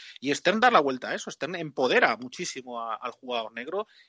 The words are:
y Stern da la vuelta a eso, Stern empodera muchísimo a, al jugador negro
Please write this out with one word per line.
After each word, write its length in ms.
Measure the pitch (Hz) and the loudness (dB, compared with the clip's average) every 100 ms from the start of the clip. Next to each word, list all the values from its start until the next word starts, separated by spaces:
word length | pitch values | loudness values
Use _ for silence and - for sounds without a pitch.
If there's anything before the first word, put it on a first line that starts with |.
| - - | -20 -6
y 140 | 131 | -2
Stern 260 | 139 - 214 | 0 2 4
da 120 | 247 | 6
la 80 | 180 | 6
vuelta 300 | 139 127 104 | 4 0 -4
a 60 | 180 | -6
eso, 140 | - | -8
Stern 240 | - 139 180 | -8 -8 -6
empodera 640 | 156 139 127 - - 113 | -6 0 2 4 4 2
muchísimo 640 | 127 - 175 135 127 120 | -6 -10 -10 -10 -10 -8
a, 140 | 117 110 | -6 -6
al 160 | 123 | -8
jugador 420 | - 127 120 110 | -10 -6 -6 -6
negro 320 | 117 131 185 214 _ | -8 -8 -6 -8 _